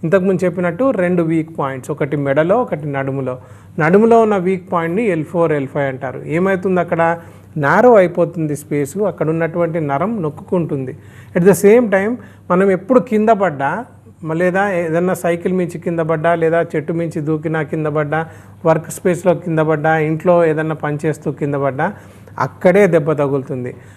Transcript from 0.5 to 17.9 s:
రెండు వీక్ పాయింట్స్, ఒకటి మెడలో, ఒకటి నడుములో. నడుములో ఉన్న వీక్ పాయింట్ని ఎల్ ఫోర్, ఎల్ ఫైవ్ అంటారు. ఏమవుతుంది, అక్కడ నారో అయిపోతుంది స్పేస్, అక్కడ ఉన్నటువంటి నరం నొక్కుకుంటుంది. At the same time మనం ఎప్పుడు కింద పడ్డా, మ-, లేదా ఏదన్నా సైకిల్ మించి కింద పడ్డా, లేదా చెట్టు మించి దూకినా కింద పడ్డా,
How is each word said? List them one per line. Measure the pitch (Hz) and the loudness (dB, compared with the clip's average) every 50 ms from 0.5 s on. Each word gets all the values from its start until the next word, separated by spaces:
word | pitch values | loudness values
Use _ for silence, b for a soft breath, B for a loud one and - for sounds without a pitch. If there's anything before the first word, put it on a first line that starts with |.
| 165 185 180 175 170 175 254 269 | -2 -2 -2 -2 -2 0 0 0
రెండు | 247 190 180 175 180 175 165 | 0 0 0 0 0 0 0
వీక్ | 156 165 160 156 160 - - | 0 0 -2 -2 -4 -6 -6
పాయింట్స్, | 147 135 135 131 127 - | -6 -6 -6 -8 -8 -8
ఒకటి | 151 143 156 135 151 | -6 -4 -4 -4 -2
మెడలో, | 143 139 139 135 147 160 175 202 247 240 | -2 -2 0 2 2 2 2 2 0 0
ఒకటి | - 180 151 147 147 139 | -2 -6 -8 -6 -6 -6
నడుములో. | 139 135 135 135 139 135 123 127 127 B B B B B B B - | -4 -4 -4 -4 -6 -6 -6 -8 -10 B B B B B B B 0
నడుములో | 151 156 180 202 226 226 233 233 | 2 4 6 6 6 6 6 6
ఉన్న | 226 214 208 | 6 4 2
వీక్ | 196 170 185 190 180 180 - 185 | 0 0 -2 -2 -4 -4 -4 -4
పాయింట్ని | 170 165 165 170 208 247 | -2 -2 -2 -2 -2 -2
ఎల్ | 214 175 160 147 | 0 -2 -2 -4
ఫోర్, | - - 170 170 156 151 | -4 -2 0 0 2 0
ఎల్ | 147 135 127 | -2 -2 -4
ఫైవ్ | - 151 139 135 | -4 -4 -4 -4
అంటారు. | 131 131 135 127 131 139 147 | -4 -6 -8 -10 -10 -10 -8
ఏమవుతుంది, | 147 147 170 185 196 196 180 185 190 185 180 | -4 -2 0 0 0 0 0 -2 -2 0 0
అక్కడ | 170 - 175 165 165 165 170 170 B B B B B B - | 0 0 0 0 2 0 0 -2 B B B B B B -6
నారో | 156 139 139 160 202 220 247 233 | -2 2 2 4 6 6 8 8
అయిపోతుంది | 202 180 170 175 180 170 165 170 170 156 151 147 | 6 6 4 2 0 -2 -2 -2 -4 -4 -4 -4
స్పేస్, | 135 - - 151 143 143 135 - 190 | -6 -6 -4 -4 -2 -2 -4 -4 -4
అక్కడ | 214 185 156 - 160 156 | -4 -4 -2 -2 -2 -2
ఉన్నటువంటి | 160 165 165 160 160 175 170 160 160 170 | -2 -2 -2 -2 -2 -2 -2 -2 -2 -2
నరం | 156 143 139 143 175 214 233 208 160 | -2 -2 0 0 -2 -2 -4 -4 -4
నొక్కుకుంటుంది. | 151 147 - - - 202 180 160 139 156 135 131 127 - - B B B B B B B | -6 -6 -8 -8 -4 -2 -2 -2 -2 -4 -6 -6 -8 -10 -14 B B B B B B B
At | 190 170 | 2 4
the | 196 180 - 208 | 4 4 6 6
same | 202 220 247 247 202 | 6 6 6 4 4
time | 196 190 196 220 247 240 B B B B B B | 0 0 0 -2 -4 -6 B B B B B B
మనం | 180 180 196 196 | 2 2 4 2
ఎప్పుడు | 190 180 190 - 262 247 | 2 0 2 2 2 2
కింద | - - 214 214 214 220 | 2 2 0 2 4 4
పడ్డా, | 226 196 202 175 147 135 139 143 170 214 254 - - - - - - - - | 4 4 2 -2 -2 -2 -4 -4 -4 -4 -8 -12 -18 -20 -20 -20 -20 -12 -8
మ-, | 156 160 | -6 -2
లేదా | 165 180 180 175 190 202 208 190 | 0 0 0 0 0 0 0 0
ఏదన్నా | 170 175 160 160 170 180 185 180 | -2 -2 -2 0 0 0 0 -2
సైకిల్ | 180 - 170 170 170 175 196 180 | -2 -2 -2 -2 -2 -2 -2 -2
మించి | 185 180 156 - 160 | -2 -2 -4 -6 -8
కింద | - 180 170 165 | -6 -6 -4 -2
పడ్డా, | 160 156 165 160 151 170 170 | -2 -2 -2 0 0 0 0
లేదా | 165 160 160 165 170 165 165 - | 2 2 2 2 0 0 0 -4
చెట్టు | 160 143 160 170 | -6 -4 -4 -4
మించి | 170 170 156 - 165 | -4 -4 -4 -6 -6
దూకినా | 147 151 156 156 156 165 160 160 151 | -4 -2 -4 -2 -2 -4 -4 -4 -4
కింద | - 175 160 151 | -4 -4 -4 -4
పడ్డా, | 151 | -2